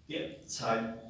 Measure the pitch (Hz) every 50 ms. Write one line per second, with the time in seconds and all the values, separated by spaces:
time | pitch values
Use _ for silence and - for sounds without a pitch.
0 | - - 156 - - - - - - - - - - 113 113 113 113 113 - -
1 | -